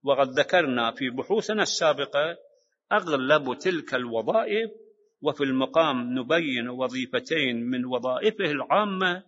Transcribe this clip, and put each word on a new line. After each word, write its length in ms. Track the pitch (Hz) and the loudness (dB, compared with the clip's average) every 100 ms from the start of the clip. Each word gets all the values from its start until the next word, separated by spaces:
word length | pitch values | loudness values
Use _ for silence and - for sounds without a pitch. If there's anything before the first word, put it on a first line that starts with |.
وقد 360 | 135 135 135 135 | 2 2 4 2
ذكرنا 520 | 143 180 151 123 117 | 4 4 4 2 0
في 180 | 117 131 | -2 -4
بحوثنا 520 | 127 123 214 - 214 | -4 -2 -2 0 0
السابقة 760 | 190 - 165 143 139 143 156 175 - _ _ _ _ | 0 2 2 2 0 0 -2 -6 -18 _ _ _ _
أغلب 680 | 214 180 143 131 151 131 120 | -2 0 -2 4 4 4 -2
تلك 360 | 185 170 - | -2 -2 -4
الوظائف، 800 | 127 123 113 113 220 214 208 226 - - _ _ _ | -4 -2 -4 0 0 0 -2 -4 -10 -20 _ _ _
وفي 220 | 147 139 | -4 -2
المقام 760 | 139 131 131 160 160 127 120 127 | 0 0 2 4 2 0 -2 -4
نبين 500 | 123 165 156 127 120 | 0 0 0 -4 -4
وظيفتين 960 | 127 127 127 123 123 123 160 135 117 | -4 -4 -4 -4 -4 -2 0 0 -2
من 220 | 120 127 127 | -2 -4 -2
وظائفه 640 | 127 127 127 214 214 180 | -2 -2 0 0 0 -2
العامة 720 | 143 120 180 208 190 185 180 | -2 0 0 0 0 0 -2